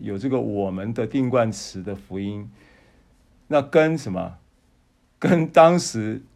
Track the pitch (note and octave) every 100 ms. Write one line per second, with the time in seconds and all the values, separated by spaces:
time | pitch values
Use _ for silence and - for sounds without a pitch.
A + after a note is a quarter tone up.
0 | - G2 B2+ B2+ A2+ G2+ G2 F#2 G#2 A#2
1 | A2 C#3 B2+ B2 A2+ G2+ - F#2+ F#2 G2
2 | - F#2+ G2+ G#2 G#2 - - _ _ _
3 | _ _ _ _ - D3 C#3 E3 D#3 D#3+
4 | G#2+ F2+ F2 - _ _ _ _ _ _
5 | _ - F#3+ F3 D#3+ E3 E3 F3 E3+ A2+
6 | G#2+ A2 -